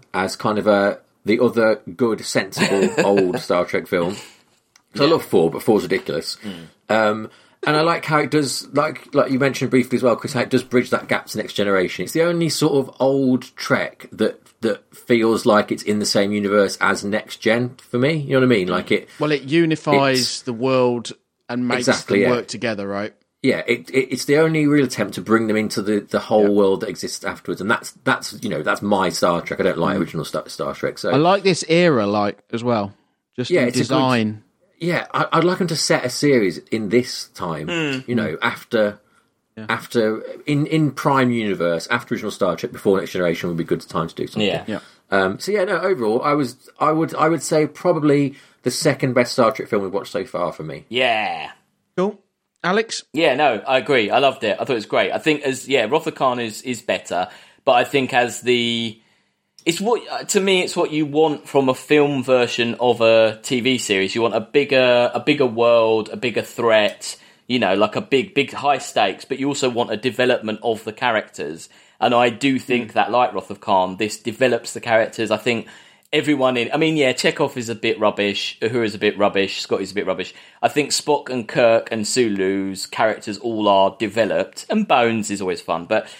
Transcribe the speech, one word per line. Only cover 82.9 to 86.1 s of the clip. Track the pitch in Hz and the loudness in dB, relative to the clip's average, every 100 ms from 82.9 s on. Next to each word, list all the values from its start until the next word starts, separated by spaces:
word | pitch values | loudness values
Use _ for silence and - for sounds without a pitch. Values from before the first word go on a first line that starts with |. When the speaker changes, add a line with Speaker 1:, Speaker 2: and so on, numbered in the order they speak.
| - 113 - - 98 | 0 0 0 -8 -8
Speaker 2:
all | 120 110 104 | -6 0 4
are | 98 95 - | 4 4 0
developed, | 110 110 104 82 95 - - | -4 0 0 0 -2 -6 -4
and | 214 208 | -2 2
Bones | 139 117 113 101 | 4 4 0 -4
is | 98 | -4
always | 92 85 | -4 -6
fun, | - 85 85 | -4 -4 -2
but | 110 - | -2 -2